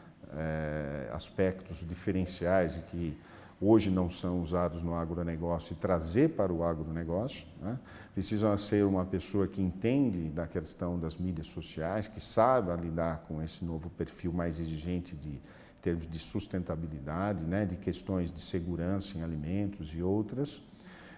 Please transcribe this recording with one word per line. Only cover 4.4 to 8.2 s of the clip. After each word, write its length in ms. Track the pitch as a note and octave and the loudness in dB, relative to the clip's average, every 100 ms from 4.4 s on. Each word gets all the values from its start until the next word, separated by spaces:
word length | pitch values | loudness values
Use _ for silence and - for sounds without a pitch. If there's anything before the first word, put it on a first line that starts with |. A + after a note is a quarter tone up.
usados 420 | E2 F2 F2 E2 | 0 2 2 0
no 120 | E2+ | -2
agronegócio 800 | E2 E2 E2+ E2+ D#2+ E2+ E2+ - | -2 -2 -2 -2 -2 0 -2 -2
e 40 | E2 | -4
trazer 540 | F#2+ F2 D#2+ F#2 D#3 | 2 2 4 4 4
para 220 | D#3+ G2 | 4 2
o 100 | E2+ | 4
agronegócio, 840 | E2+ E2 D#2 D#2+ E2 F2 B2 - - - | 2 0 -2 -4 0 0 -2 -6 -12 -8
né? 160 | F2 B2+ - - - | -6 -6 -8 -18 -10
Precisa 420 | - | -4